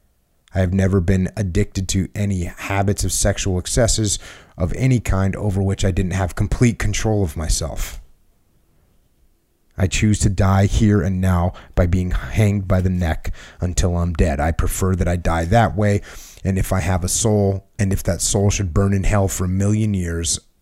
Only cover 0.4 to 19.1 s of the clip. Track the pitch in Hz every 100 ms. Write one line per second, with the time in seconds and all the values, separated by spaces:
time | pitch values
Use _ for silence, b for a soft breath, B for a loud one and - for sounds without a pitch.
0.4 | _ 98 92 95 95 98 87 95 90 -
1.4 | 98 87 104 - 92 95 - - 101 95
2.4 | 85 - - 98 101 98 - - 104 98
3.4 | 101 90 - - 113 - 104 - B B
4.4 | B - 87 - 131 123 - 95 95 -
5.4 | 104 95 98 98 95 92 92 95 92 -
6.4 | 98 - 123 104 107 - 110 107 92 80
7.4 | 78 - 80 - - - - _ _ _
8.4 | _ _ _ _ _ _ _ _ _ _
9.4 | _ _ _ - 95 - 107 101 - 92
10.4 | 98 98 101 - 107 104 87 92 92 90
11.4 | 87 - B - 92 92 90 - - -
12.4 | 104 101 92 92 92 90 85 80 - B
13.4 | B B 90 85 90 87 87 82 90 71
14.4 | 78 80 - - 92 92 87 87 85 82
15.4 | 82 117 107 90 104 101 B B B B
16.4 | 95 95 - 95 85 92 87 - 113 104
17.4 | 98 98 - - 98 95 - 85 - 104
18.4 | 101 - 95 90 98 98 95